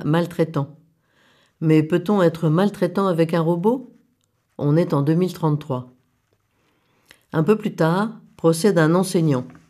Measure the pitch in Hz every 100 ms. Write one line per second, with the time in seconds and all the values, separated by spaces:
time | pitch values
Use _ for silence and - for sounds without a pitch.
0 | 147 165 170 - 160 151 139 - _ _
1 | _ _ _ _ _ - 160 156 156 175
2 | 175 202 165 165 160 160 202 - 175 185
3 | 196 165 165 170 160 170 208 262 - _
4 | _ _ _ _ _ - 147 156 175 147
5 | 143 165 180 - 156 147 - 127 123 _
6 | _ _ _ _ _ _ _ _ _ _
7 | _ _ _ 156 156 220 208 - 160 185
8 | 220 - - _ 165 165 208 170 156 175
9 | 190 180 160 127 127 -